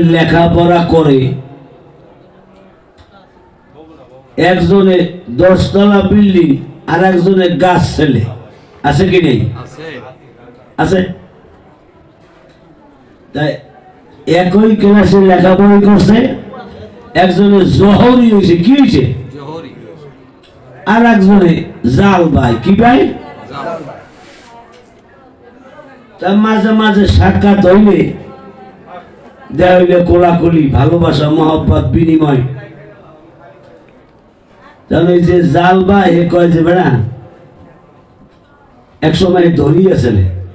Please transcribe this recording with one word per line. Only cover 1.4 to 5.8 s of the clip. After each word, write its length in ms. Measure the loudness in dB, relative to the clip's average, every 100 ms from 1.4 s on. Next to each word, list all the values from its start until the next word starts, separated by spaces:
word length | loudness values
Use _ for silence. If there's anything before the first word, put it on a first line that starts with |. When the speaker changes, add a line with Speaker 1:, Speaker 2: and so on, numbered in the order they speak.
| -14 -20 -20 -20 -20 -20 -20 -20 -20 _ _ -20 -20 _ _ _ -20 -20 _ _ _ _ _ -20 -20 -20 -20 -20 -14 -4
Speaker 1:
একজনে 600 | -2 0 2 2 2 2 -2 -8 -10
দশতলা 720 | 0 2 2 0 0